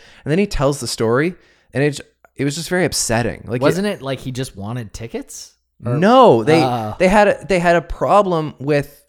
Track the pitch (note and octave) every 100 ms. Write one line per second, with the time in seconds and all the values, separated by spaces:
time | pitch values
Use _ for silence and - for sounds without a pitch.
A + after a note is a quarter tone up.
0 | - - C3 E3+ G3+ - C#3 C#3+ A#2 -
1 | A2+ B2 E3 F3+ _ _ _ B2+ D3 C#3
2 | - _ _ - C#3 D3+ D#3 F3+ D#3 -
3 | - A2+ A#2 - - B2 C#3+ E3 G#3 E3+
4 | C3+ C3 C3 B2+ B2+ F#2+ G2+ B2 G#2 -
5 | A2+ B3 C#4 - - _ _ _ A#2 C3+
6 | G3 C4 A3 A#2 A#2 E3 C3+ A#2+ G#2+ -
7 | F3+ G#3 G3+ - D3 F#3 F3 E3+ - -
8 | C#3 G3 G3 E3 D#3 - C3+ D3 C#3 -